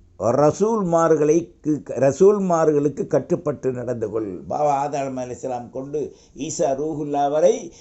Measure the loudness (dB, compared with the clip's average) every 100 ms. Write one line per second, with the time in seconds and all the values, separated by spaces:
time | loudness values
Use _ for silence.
0 | _ -4 0 4 4 4 2 0 2 2
1 | 4 4 4 2 0 -6 -4 -4 -4 0
2 | 0 6 4 4 2 2 2 2 0 -2
3 | -2 -2 0 -4 -4 -4 -4 -4 -6 -6
4 | -4 -4 -6 -8 -6 -2 0 0 -2 -4
5 | -6 -6 -10 -8 -8 -8 -10 -12 -8 -6
6 | -8 -12 _ -12 -8 -2 -2 -2 -4 -6
7 | -4 -2 0 2 2 2 -4 -18